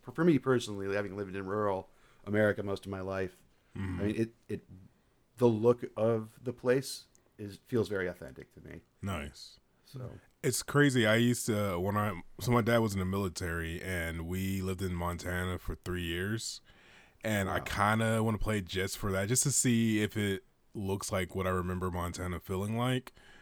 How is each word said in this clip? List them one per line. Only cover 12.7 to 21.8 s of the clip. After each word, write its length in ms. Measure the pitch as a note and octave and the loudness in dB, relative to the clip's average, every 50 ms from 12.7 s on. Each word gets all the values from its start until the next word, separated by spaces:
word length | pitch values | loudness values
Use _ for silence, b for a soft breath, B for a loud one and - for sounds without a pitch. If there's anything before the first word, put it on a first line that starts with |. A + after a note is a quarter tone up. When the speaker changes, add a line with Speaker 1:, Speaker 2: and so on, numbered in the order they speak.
| A#2 A#2 | 4 4
Speaker 2:
was 120 | A2+ G#2+ | 4 2
in 80 | G2 F#2+ | 0 0
the 60 | F#2 | 0
military, 760 | F#2 G2 G2+ G2+ F2+ D#2+ - F#2+ E2+ E2 E2+ E2 E2 E2+ F2 | 0 0 0 -2 -2 -4 -4 -4 -4 -2 -2 -4 -4 -6 -6
and 460 | - F#2 F#2 F2 E2 E2 E2 E2+ E2 | -6 -4 -4 -2 -2 -4 -4 -6 -4
we 340 | E2+ F#2 F#2+ F#2+ F#2+ F#2+ G2 | -4 -2 -2 -2 0 0 0
lived 200 | F#2 F#2+ F#2+ F2+ | -2 -2 -2 -2
in 120 | G2 F2+ F2 | -2 -4 -2
Montana 640 | F2 F2 F2 F2 E2+ - F2+ F2+ F2+ F2+ F#2 F2+ | -2 -2 -2 -4 -4 -4 -4 -2 -2 -2 -2 -4
for 180 | F2 - - E2+ | -6 -6 -8 -8
three 280 | - - F2+ F2+ F2+ F2 | -8 -6 -6 -4 -4 -2
years. 560 | E2 E2+ F2+ F#2+ G2+ A2 A2 - - - - _ b b b b b b b b b b b b | -2 -2 -2 -2 -2 -4 -4 -6 -8 -10 -12 _ b b b b b b b b b b b b
And 260 | A2 G#2+ G2+ F#2+ E2 | -2 0 0 0 0
I 100 | D#2 - | -2 -4
Speaker 1:
Wow. 40 | - | -4
Speaker 2:
kinda 600 | - - G#2 G2+ G#2 A2 A2 A2+ A2+ A2+ A2+ A2 | -4 0 2 2 4 4 4 2 2 2 2 2
wanna 140 | A2+ G#2+ G2 | 2 0 0
play 180 | - A2 G#2+ | 0 0 0
it 80 | G#2 F#2+ | 0 -2
just 320 | E2+ - F#2 F#2+ G2 - | -2 -2 -2 -2 -2 -4
for 120 | - - G2+ F#2 | -4 -2 -2 0
that, 160 | F#2+ G2+ G2+ | 0 0 0
just 140 | B2+ B2+ - | 2 2 2
to 80 | C#3+ | 2
see 500 | B2 - - C3 A#2 A2+ A2+ A2+ A2 G#2+ | 2 2 4 4 4 4 4 4 2 2
if 160 | G#2+ G2 - | 0 0 0
it 260 | G#2+ G#2 G2+ G2 F#2 - _ _ _ _ _ - | -2 -2 0 -2 -4 -6 _ _ _ _ _ -10
looks 340 | A2+ G2 F#2+ G2 F#2+ - - G#2 | -6 -4 -2 -2 -2 -2 -2 -2
like 200 | F#2+ F2+ F2 - | -2 -2 -2 -2
what 140 | F#2+ F#2 | -2 -2
I 40 | F#2 | 0
remember 380 | F#2 F#2 F2 F2+ F#2 F2+ | 0 0 0 -2 -2 -2